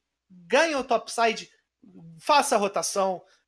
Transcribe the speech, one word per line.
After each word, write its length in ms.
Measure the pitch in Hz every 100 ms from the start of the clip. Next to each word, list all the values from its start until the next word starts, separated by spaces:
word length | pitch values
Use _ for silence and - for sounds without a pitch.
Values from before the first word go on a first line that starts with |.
| _ _ _
ganha 480 | 180 170 240 330 285
o 60 |
top 260 | 254 226 -
side, 400 | - 226 220 175 _ _ _ _ 185 165 -
faça 360 | - 294 269 226
a 40 |
rotação, 640 | 196 196 165 202 190 180 - _